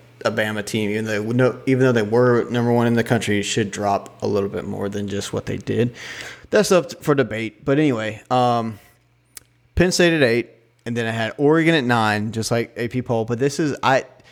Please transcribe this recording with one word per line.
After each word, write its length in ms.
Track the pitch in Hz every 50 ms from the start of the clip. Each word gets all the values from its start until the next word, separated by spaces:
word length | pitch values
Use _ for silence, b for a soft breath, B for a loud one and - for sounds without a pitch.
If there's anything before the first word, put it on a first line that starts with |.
| - - - - -
a 60 | 113
Bama 340 | 107 110 107 107 107 107 101
team, 240 | - - 110 107 101
even 160 | 104 110 110
though, 180 | 110 107 101 104
no, 380 | 110 120 123 131 123 107 - -
even 180 | - 131 127 131
though 80 | 131
they 100 | 120 120
were 420 | 104 104 110 120 123 123 120 117 - -
number 220 | 120 123 117 120 120
one 140 | 120 117 117
in 60 | 120
the 100 | 117 113
country, 380 | - 123 113 - - 104 104 95
should 260 | - - 120 110 98
drop 500 | - - 104 101 98 95 - - - - -
a 40 | 107
little 220 | 104 101 98 98
bit 160 | 101 92 -
more 240 | 101 101 98 101 101
than 180 | 101 101 101 101
just 240 | 101 98 - -
what 140 | - 104 -
they 120 | - - 92
did. 360 | - - 107 107 120 123 123 B B B B B B B B B B B
That's 220 | - 208 202 -
up 320 | 190 175 - - - - -
for 100 | 156 147
debate. 500 | 139 131 104 - 113 113 110 - _ -
But 120 | 143 139 147
anyway, 440 | 156 151 127 110 110 107 107 104 - _
um, 480 | 127 127 123 123 120 117 113 113 107 98 b b b _ _ _ _ _ _ _ _ - - _ _ _ _ _ _
Penn 160 | - 170 185
State 220 | 175 - 180 170 165
at 100 | 156 139
eight, 260 | 117 117 120 117 - - _ _ _ _ _ _
and 120 | 120 120 117
then 80 | 117
I 60 | 113
had 220 | 113 113 110 110 - -
Oregon 380 | 147 143 156 165 160 165 165
at 80 | 156 123
nine, 460 | 123 120 117 110 107 104 104 104 113 107
just 180 | 113 110 -
like 220 | 123 117 117 - -
A 120 | - 120 113
P 120 | - 127
poll. 220 | 120 - 120 113 113
But 160 | 113 120 113
this 200 | 131 143 - -
is, 160 | 165 147 127 - -
I, 220 | 120 135 127 - - - _ b b